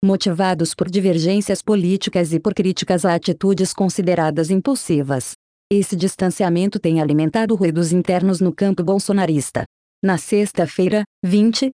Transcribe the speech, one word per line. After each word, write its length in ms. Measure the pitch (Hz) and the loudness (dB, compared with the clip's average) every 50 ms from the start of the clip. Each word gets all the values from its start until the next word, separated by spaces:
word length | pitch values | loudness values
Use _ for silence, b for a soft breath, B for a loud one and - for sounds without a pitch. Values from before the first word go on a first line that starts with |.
motivados 720 | - 190 190 190 - 196 170 165 196 185 180 156 165 160 - | 0 2 2 2 0 -2 0 0 0 0 0 0 -2 -4 -2
por 160 | - 180 185 | -4 -4 -2
divergências 720 | 175 202 185 190 170 165 156 175 196 208 202 - 196 - | 0 0 2 2 2 2 2 2 0 0 0 -2 -4 -4
políticas 720 | - - 214 202 175 180 190 196 - 214 - 185 175 151 | -2 0 0 2 2 0 0 0 -2 -2 -2 0 -2 0
e 80 | 165 160 | -2 -2
por 140 | - 214 196 | -2 -2 -2
críticas 500 | - 175 190 180 - - - 185 170 - | 0 0 0 0 -2 -2 -2 -2 0 2
a 100 | 185 170 | 2 0
atitudes 600 | 170 - 190 170 - - 196 196 175 190 185 - | 0 0 -2 -4 0 0 0 2 2 0 -2 -2
consideradas 760 | - 196 185 - - 180 175 175 170 160 156 151 156 160 156 | -2 -2 -2 0 0 0 0 2 2 0 0 0 0 0 0
impulsivas. 840 | 190 190 - 269 277 - - - 170 143 139 135 143 127 - - - _ _ _ _ _ _ - | 0 0 0 0 -2 -2 -2 0 0 0 0 0 -2 -4 -4 -6 -14 _ _ _ _ _ _ 0
Esse 240 | 196 202 185 - 202 | 0 0 0 0 -2
distanciamento 840 | 170 185 190 - - 190 185 175 - 202 175 170 175 190 202 - 208 | -2 -2 -2 -2 0 -2 -2 0 0 0 0 2 2 0 0 -2 -2
tem 220 | - 170 160 160 | 0 2 2 2
alimentado 520 | 156 147 147 151 156 156 - 226 226 214 226 | 2 2 2 2 2 2 0 0 0 0 0
ruídos 380 | 180 196 165 151 165 175 156 | 2 2 0 2 0 0 2
internos 480 | 170 180 190 - 180 180 185 196 190 170 | 2 0 2 2 0 2 2 0 0 2
no 140 | 190 180 160 | 0 0 0
campo 280 | - 196 196 196 185 | 0 0 0 0 0
bolsonarista. 840 | 170 165 196 202 - - 202 202 185 165 156 143 131 - - 120 - - _ _ _ _ _ - | 0 0 0 -2 0 0 0 0 2 2 0 0 -2 -2 -6 -6 -6 -6 _ _ _ _ _ -4
Na 160 | - 196 185 160 | -2 0 0 0
sexta-feira, 840 | - - 214 208 208 202 - - 170 147 - - 185 190 214 208 208 - _ - | -2 -2 0 0 0 0 0 -2 -2 -2 0 0 0 0 0 0 -2 -4 _ -8
vinte, 480 | - 180 190 208 208 233 220 - 269 262 - | -4 0 2 4 4 4 2 0 -2 -4 -4